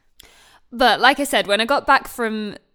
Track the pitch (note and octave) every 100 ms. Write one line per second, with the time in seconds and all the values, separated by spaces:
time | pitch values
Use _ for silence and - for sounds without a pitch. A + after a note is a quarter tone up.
0 | _ _ _ _ _ _ _ A#3 A#3+ F3+
1 | B3 C#4+ C#4 A3 F#3 G3+ A#3 C#4 - C4+
2 | - - A3+ A3 G#3 - _